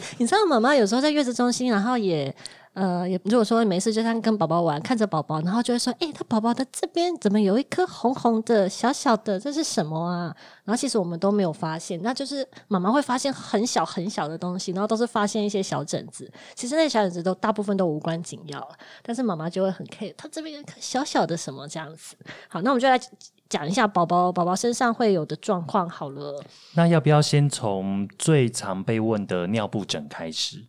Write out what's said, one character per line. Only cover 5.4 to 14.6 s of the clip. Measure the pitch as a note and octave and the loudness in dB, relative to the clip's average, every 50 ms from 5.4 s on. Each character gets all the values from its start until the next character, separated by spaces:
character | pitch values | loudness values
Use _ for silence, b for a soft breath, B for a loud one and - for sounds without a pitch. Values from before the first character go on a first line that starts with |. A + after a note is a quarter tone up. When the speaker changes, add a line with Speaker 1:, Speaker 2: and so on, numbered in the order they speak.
Speaker 1:
然 | D#3 F3+ | 0 0
后 | G3+ A#3+ | 0 0
就 | A#3+ - | 0 0
会 | A#3+ A#3+ | 0 0
说 | - B3+ A#3+ - | 0 -2 -4 -4
：“诶， | F4 D4+ | -4 -6
他 | - - - | -6 -8 -4
宝 | - A#3+ G#3+ | -2 0 0
宝 | G#3+ A#3 | 2 2
的 | A#3 - C4+ - | 0 0 -2 -4
这 | - - F#4 E4+ | -4 -6 -4 -2
边 | - E4+ E4+ F4+ E4+ | 0 0 0 0 0
怎 | - - G#3 | 0 0 2
么 | G3+ G#3+ | 4 4
有 | G#3 F#3 G3+ B3+ | 4 4 4 2
一 | |
颗 | C#4+ - - F4+ F#4 | 0 -2 0 0 0
红 | F4+ - - - A#3+ C4 | -2 -2 -2 0 0 0
红 | - - A#3 A3+ A3 | 2 2 2 2 2
的、 | A3+ - A#3 G#3 F#3+ G3+ | 2 4 4 4 4 2
小 | - - - A#3+ | 0 0 0 0
小 | C#4+ - - C#4 A3+ | 0 2 2 2 2
的， | G#3 - A3 G3 F#3+ | 2 2 -2 -2 -2
这 | G#3+ C#4+ | -2 -4
是 | C#4+ D#4 D4+ | -4 -2 -2
什 | - - A3 D#3+ | -2 -2 -2 -2
么 | D3+ D#3+ D#3+ | -2 -2 -4
啊？” | E3+ F3 F3+ F3 F3 E3 F3 B B B B B B | -2 -2 -4 -4 -4 -6 -10 B B B B B B
然 | F#3+ A3+ | -2 -2
后 | - | 0
其 | C#4+ | 0
实 | B3+ - A3 | 0 0 0
我 | F3+ | 0
们 | E3+ E3+ E3 | 0 -2 0
都 | G3 G3 | 2 2
没 | G#3 G#3 | 4 4
有 | F#3+ E3 | 2 2
发 | D3 - E3+ D#3+ D#3+ E3 | 0 -2 -4 -4 -4 -6
现， | - - G3+ E3 | -6 -8 -8 -4
那 | F3+ A#3 | -4 -4
就 | C4 - C#4 | -4 -4 -6
是 | B3+ C#4+ C#4 C4 - B B B B | -6 -6 -6 -6 -8 B B B B
妈 | G3+ F3+ | 0 2
妈 | F3 G3+ | 2 2
会 | A#3+ D4 | 2 2
发 | C#4 - B3 | 2 0 0
现 | C4 - - | 0 0 -2
很 | E3 - - - - G3+ A3+ | -4 -6 -6 -2 0 0 0
小 | B3 - G#3+ E3 | 2 0 0 0
很 | - - F#3+ E3+ G#3+ | -2 -2 -4 -4 -4
小 | - - D3+ D3+ | -4 -4 -4 -4
的 | D#3+ | -6
东 | - F3 F3+ F3+ | -6 -6 -4 -4
西， | F#3 | -4